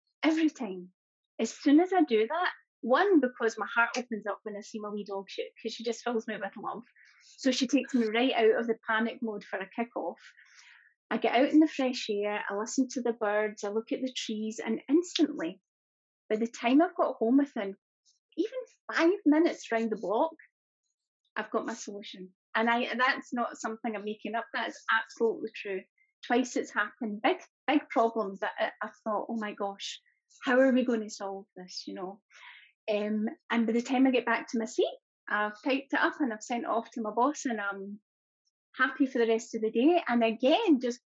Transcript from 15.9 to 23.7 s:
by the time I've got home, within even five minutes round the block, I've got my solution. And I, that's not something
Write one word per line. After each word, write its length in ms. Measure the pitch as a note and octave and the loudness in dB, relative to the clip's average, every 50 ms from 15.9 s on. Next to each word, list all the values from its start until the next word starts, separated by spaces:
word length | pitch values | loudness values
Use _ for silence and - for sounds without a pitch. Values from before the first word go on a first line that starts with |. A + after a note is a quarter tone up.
| _ _ _ _ _ _ _ - | _ _ _ _ _ _ _ -4
by 60 | G#3+ | -2
the 100 | G#3+ A3+ | -2 -2
time 340 | A3+ - - B3 A#3 C4 D4 | -4 -4 -4 0 4 6 6
I've 140 | E4+ F4+ - | 6 4 2
got 200 | - - - C4 | 0 0 0 0
home, 220 | - A3+ A3+ C4 | 0 2 4 4
within 400 | C#4 C#4+ - - A#3 G3 G3 G3 - _ _ _ _ _ _ _ _ _ _ _ | 4 4 2 -2 -6 -6 -6 -8 -10 _ _ _ _ _ _ _ _ _ _ _
even 240 | D#4 F#4+ A#4+ C5 B4+ A#4 - _ _ _ - | -4 -4 -4 -4 -8 -10 -12 _ _ _ -6
five 280 | A3 C4+ E4 E4+ G4+ G4+ - | 0 4 4 4 4 4 4
minutes 460 | D4+ D4 D#4 F4 C#4+ - - - - | 4 6 6 6 4 2 -2 -4 -2
round 200 | A#3 A3+ A3+ A3 | 0 0 0 0
the 40 | G#3+ | -2
block, 360 | G3 G3 F3 G#3 A#3+ D#4+ D#4+ D#4+ - - _ _ _ _ _ _ _ _ _ _ _ _ _ _ _ _ _ _ | -4 -2 -2 2 2 2 0 -2 -8 -20 _ _ _ _ _ _ _ _ _ _ _ _ _ _ _ _ _ _
I've 160 | - - - | -8 -8 -4
got 140 | - A3 - | -4 -4 -4
my 100 | A3+ A3+ | -4 -8
solution. 580 | - - G#3+ G3+ G3+ G#3 - - F#3+ F#3 F#3 _ _ _ _ - | -10 -12 -12 -14 -14 -14 -14 -16 -16 -18 -18 _ _ _ _ -2
And 140 | A3+ A3+ A#3 | 0 2 2
I, 240 | A#3 A#3+ A#3+ - A3+ | 2 0 0 -2 0
that's 380 | A#3+ B3+ C4+ C4+ C#4 - - B3+ | 0 2 2 0 -2 -6 -8 -6
not 240 | A#3+ A#3 - - | -4 -4 -4 -6
something 380 | - - A3 | -8 -8 -8